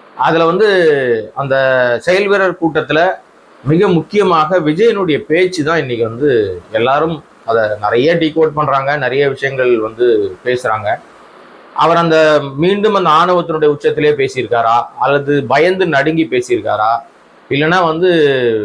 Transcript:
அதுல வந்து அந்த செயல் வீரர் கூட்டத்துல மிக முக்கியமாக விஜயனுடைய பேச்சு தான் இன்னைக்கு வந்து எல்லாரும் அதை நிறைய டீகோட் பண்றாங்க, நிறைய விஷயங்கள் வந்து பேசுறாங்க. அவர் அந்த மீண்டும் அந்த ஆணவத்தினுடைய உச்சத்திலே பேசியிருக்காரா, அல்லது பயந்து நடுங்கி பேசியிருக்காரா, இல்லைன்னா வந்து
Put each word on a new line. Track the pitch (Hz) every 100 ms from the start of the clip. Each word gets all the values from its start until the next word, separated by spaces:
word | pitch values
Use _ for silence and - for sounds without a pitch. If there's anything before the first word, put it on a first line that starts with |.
| - -
அதுல | 131 160
வந்து | 165 185 214 190 160 143 127 113 107
அந்த | - 139 135 131 127 123 120
செயல் | 175 185 208
வீரர் | 202 190 175
கூட்டத்துல | 165 151 135 151 180 - - _ _ -
மிக | 127 160 202
முக்கியமாக | 170 - 208 190 160 151 180
விஜயனுடைய | 151 156 233 202 180 135
பேச்சு | - 165 185 180
தான் | 143 165
இன்னைக்கு | 135 117 113
வந்து | 117 147 120 98 90 -
எல்லாரும் | 107 120 143 160 156 - _
அதை | - 113 107 104
நிறைய | 104 117 147
டீகோட் | 170 160 151 156
பண்றாங்க, | 147 143 135 135 147
நிறைய | 127 131 143
விஷயங்கள் | 131 135 131 123 117
வந்து | 110 110 120 107 98 92
பேசுறாங்க. | 123 123 117 110 104 117 - - - - - - -
அவர் | - 151 170
அந்த | 170 160 156 151 143 135
மீண்டும் | 175 202 214 202
அந்த | 175
ஆணவத்தினுடைய | 151 180 180 165 156 151
உச்சத்திலே | 147 156 147 147
பேசியிருக்காரா, | 139 131 131 110 120 113 120 - -
அல்லது | 127 143 139 143
பயந்து | 120 139 170 190 180
நடுங்கி | 143 143 160 156
பேசியிருக்காரா, | 127 123 117 104 104 110 117 - _ _ _ _
இல்லைன்னா | 143 156 185
வந்து | 170 160 185 170 147 131 120 110